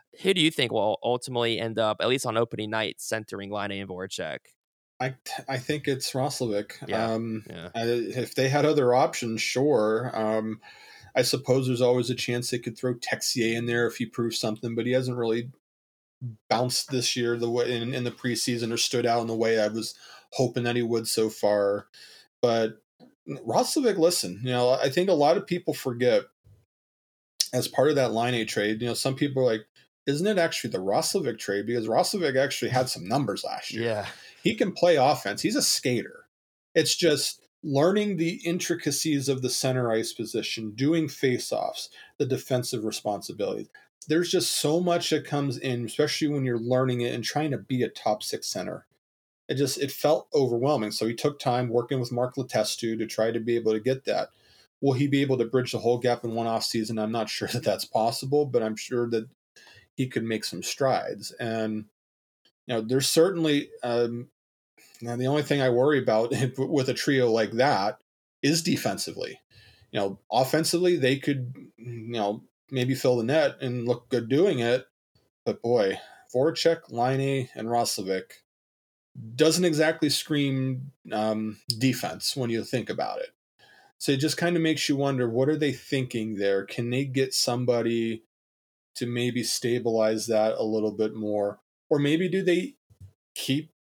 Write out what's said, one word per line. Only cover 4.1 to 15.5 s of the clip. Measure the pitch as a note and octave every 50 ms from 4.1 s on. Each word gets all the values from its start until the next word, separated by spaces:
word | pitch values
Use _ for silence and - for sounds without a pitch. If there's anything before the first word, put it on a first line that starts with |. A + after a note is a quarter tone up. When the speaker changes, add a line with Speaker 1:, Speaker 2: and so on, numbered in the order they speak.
| - - F2 D#2 C2+ - - _ _ _ _ _ _ _ _ _ _ -
Speaker 2:
I, | B2+ C3+ C3 - _ - - - - -
I | C3+ B2
think | B2+ - D3+ D3 C3+
it's | D3 C3+ B2+ - -
Roslovic. | - C3 C3 D3 - - B2+ A#2 G#2 G2+ G#2 - - - - -
Speaker 1:
Yeah, | G2 A2 A2+ A2+
Speaker 2:
Um, | A2+ A2+ A#2 A2+ A2+ - G#2+ -
Speaker 1:
yeah. | - E2+ E2 F2+ -
Speaker 2:
I, | A#2 A#2
if | A#2 A#2+ A#2+ A2+ G2 A2 C3 A#2 - -
they | - C3 C3+
had | C3+ D3 C#3+
other | D3+ D#3 C#3+ B2+ B2 A#2+
options, | B2+ D3+ E3 - - B2 A2+ A2+ A2
sure. | - - - B2 C#3 D3+ C#3+ A2+ G#2+ G#2+ A2 A#2 B2 B2+
Um, | - A2 A2 G#2+ A2 A2 A2 A2 G#2+ - - - - - - - - - - - -
I | C3
suppose | B2+ - - B2+ - - B2+ C3+ C3
there's | C3 B2+ A#2
always | B2+ B2 B2 B2+ A#2+ B2
a | B2+
chance | - - - A#2+ A#2+ B2 -
they | B2+ A#2+
could | - A#2+ A2
throw | - - B2+ A#2+
Texier | A#2+ - - - A2 - - - B2 A2 A2+ A2+
in | A#2+ A#2
there | A#2 A#2+ A#2+ A#2+
if | A2+ -
he | - A#2+
proves | A2 - - A#2 A#2 A2 -
something, | - A2 G#2+ - - A#2 A2+
but | A#2 A2+
he | B2
hasn't | B2 C3 B2 B2+ B2
really | B2 A#2 A2+ A2+ A#2+ B2 B2+